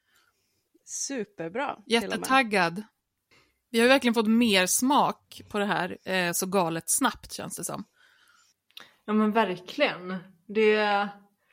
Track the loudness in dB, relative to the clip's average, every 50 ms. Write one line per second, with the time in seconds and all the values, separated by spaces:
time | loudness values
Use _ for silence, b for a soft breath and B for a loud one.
0 | _ _ _ _ _ _ _ _ _ _ _ _ _ _ _ _ _ -14 -10 -8
1 | -8 -6 -6 -6 -8 -8 _ -10 -10 -8 -6 -6 -4 -4 -6 -8 -4 -2 0 0
2 | 0 -2 -6 -6 -2 0 2 2 2 2 2 0 0 0 -2 -4 -10 -14 _ _
3 | _ _ _ _ _ _ _ _ _ _ _ _ _ _ 0 2 4 6 6 4
4 | 4 2 2 2 2 4 4 4 4 4 4 4 4 2 0 0 0 2 4 4
5 | 2 2 0 -4 _ _ -20 -20 -14 -8 -6 -4 -2 -2 -2 -2 -4 -4 -8 -10
6 | _ -4 -4 -2 -2 -2 -2 -4 -4 -2 0 0 0 0 -2 -4 -4 -2 -2 0
7 | 0 0 -2 -4 -12 -16 -14 -12 -12 -12 -10 -10 -10 -10 -10 -10 -12 -16 _ _
8 | _ _ _ _ _ _ _ _ _ _ _ _ _ _ B B B B B B
9 | _ -2 0 2 2 2 2 2 0 0 -2 -6 -10 -10 -4 -2 -2 -2 -2 -4
10 | -8 -8 -8 -8 -10 -12 -20 _ _ -6 -2 2 4 4 4 4 2 2 0 0
11 | -2 -4 -6 -12 -20 _ _ _ _ _